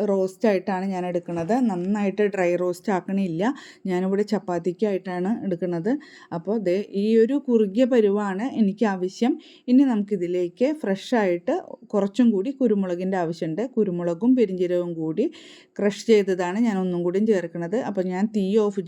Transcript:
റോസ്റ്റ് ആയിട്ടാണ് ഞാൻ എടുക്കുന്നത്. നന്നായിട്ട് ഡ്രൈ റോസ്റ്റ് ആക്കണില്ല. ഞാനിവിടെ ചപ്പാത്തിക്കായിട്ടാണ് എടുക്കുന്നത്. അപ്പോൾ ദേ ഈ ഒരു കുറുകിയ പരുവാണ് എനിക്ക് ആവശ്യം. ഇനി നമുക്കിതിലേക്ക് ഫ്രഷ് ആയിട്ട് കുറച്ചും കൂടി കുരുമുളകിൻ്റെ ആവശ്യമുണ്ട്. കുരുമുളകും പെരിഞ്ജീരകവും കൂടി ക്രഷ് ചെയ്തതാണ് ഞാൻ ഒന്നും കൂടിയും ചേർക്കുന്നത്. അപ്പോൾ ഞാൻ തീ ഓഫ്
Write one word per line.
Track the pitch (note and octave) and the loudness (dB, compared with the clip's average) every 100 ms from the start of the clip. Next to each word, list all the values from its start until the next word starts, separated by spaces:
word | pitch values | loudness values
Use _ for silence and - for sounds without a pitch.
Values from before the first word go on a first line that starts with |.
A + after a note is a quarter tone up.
| G3+ | 0
റോസ്റ്റ് | G3 F#3+ F#3+ A3+ | 0 -2 0 0
ആയിട്ടാണ് | F#3+ F#3 F#3 G3 | 2 0 -4 -2
ഞാൻ | F#3 F3+ | -4 -2
എടുക്കുന്നത്. | F3 F3 E3+ E3 A#3+ A#3+ | -4 -4 -4 0 2 2
നന്നായിട്ട് | F3+ F3+ G#3 G3+ G3 G#3 | 0 -2 0 0 0 0
ഡ്രൈ | G3 F3 F3 | 2 2 2
റോസ്റ്റ് | F3+ F3 - F#3 | 0 -2 -2 -2
ആക്കണില്ല. | F3+ G3 F#3+ D#3+ G#3+ D4 - - G3 | -2 -2 -2 0 -2 -2 -10 -10 -4
ഞാനിവിടെ | F3+ F#3 G3 G#3 | -2 0 0 0
ചപ്പാത്തിക്കായിട്ടാണ് | G#3 F#3+ F3 F3 E3+ G#3+ F#3+ F#3 F3+ F#3 A#3 | -2 -2 -4 -2 -2 -2 -2 -4 -4 -2 -2
എടുക്കുന്നത്. | G3 E3+ F3+ E3+ F3+ D4 - - - E3+ | -4 -4 -2 -2 -2 -4 -6 -20 -12 -8
അപ്പോൾ | F3+ A3+ F3+ | -4 -2 0
ദേ | F#3 - G3+ | -2 -2 -2
ഈ | G#3+ A3+ | 2 4
ഒരു | A3+ C#4 C4 | 4 2 0
കുറുകിയ | A#3 G#3 G3 C4 | 2 2 2 4
പരുവാണ് | B3+ G#3 G#3 G3+ F#3+ A3 - | 4 4 2 -2 -4 -2 0
എനിക്ക് | G3+ G3+ A3 | 0 0 -2
ആവശ്യം. | F#3+ F#3 - A#3 F4 - - - | 0 -6 0 0 0 -8 -12 2
ഇനി | B3+ C#4 | 4 4
നമുക്കിതിലേക്ക് | A3 G3 G3+ F3 F3+ F3 E3+ B3+ D#4 | 2 -2 -2 -2 -2 -2 0 -2 0
ഫ്രഷ് | G#3 F#3+ - A#3+ | -2 -4 0 0
ആയിട്ട് | G3 F3 G#3 E4+ - - - | 2 0 -2 -4 -4 -16 -4
കുറച്ചും | G#3 G3 G3 A#3+ | -2 0 2 4
കൂടി | G3 G#3 C#4 | 2 -2 0
കുരുമുളകിൻ്റെ | B3 G#3 F#3 F3 F#3+ F#3+ | 2 2 0 -2 -2 0
ആവശ്യമുണ്ട്. | E3 E3+ D#3+ D#3+ B3+ - | -2 -2 -4 -4 -4 -2
കുരുമുളകും | G3+ F3 F3 E3+ A#3 B3+ | -2 -2 -2 0 2 4
പെരിഞ്ജീരകവും | G#3+ F3+ F3+ F3+ F3 E3 | 2 0 0 0 -2 -4
കൂടി | D#3+ D#3+ C#4+ - - - - - | -4 -2 -4 -6 -20 -20 -16 -4
ക്രഷ് | G3+ G3+ - | -2 0 4
ചെയ്തതാണ് | G#3+ F#3+ F#3 F3 G3+ A#3 | 4 4 -2 -2 0 0
ഞാൻ | F#3+ | 0
ഒന്നും | F#3 F3 F3 | 0 -2 -2
കൂടിയും | F#3 A3 | 0 2
ചേർക്കുന്നത്. | G3 E3+ E3+ E3+ G#3+ - | 0 -2 -6 -4 -4 -4
അപ്പോൾ | G3+ F#3 | -4 -4
ഞാൻ | F3+ G#3+ G#3+ | -2 -2 -2
തീ | F#3+ A3 G#3 | 0 2 0
ഓഫ് | G3+ | -2